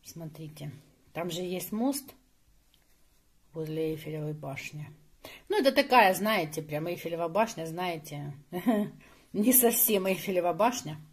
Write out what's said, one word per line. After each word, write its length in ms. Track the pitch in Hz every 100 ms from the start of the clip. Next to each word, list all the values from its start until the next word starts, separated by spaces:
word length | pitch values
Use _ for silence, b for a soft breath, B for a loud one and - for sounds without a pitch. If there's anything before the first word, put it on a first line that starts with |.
Смотрите, 640 | - 165 160 151 156 - 147 - _ _ _
там 180 | - 175
же 120 | 165
есть 300 | 180 180 180
мост 420 | 214 254 277 - - _ _ _ _ _ _ _ _ _ _ _ _ _
возле 400 | 160 156 156 160
Эйфелевой 420 | 156 156 156 151
башни. 560 | 151 147 139 - 151 147 - _ _ B B _
Ну, 100 | 415
это 140 | 269
такая, 420 | 277 277 254 202
знаете, 480 | 185 208 214 156 156
прям 260 | 151 147 165
Эйфелева 400 | 175 165 165 170
башня, 380 | 175 220 - 165
знаете, 640 | 165 180 165 - 143 143 143 _
<laughs> 420 | 175 214 214 190 - B B B
не 200 | 185 214
совсем 540 | 254 240 233 - 202 185
Эйфелева 460 | 190 - 180 175
башня. 460 | 170 220 254 151 151 -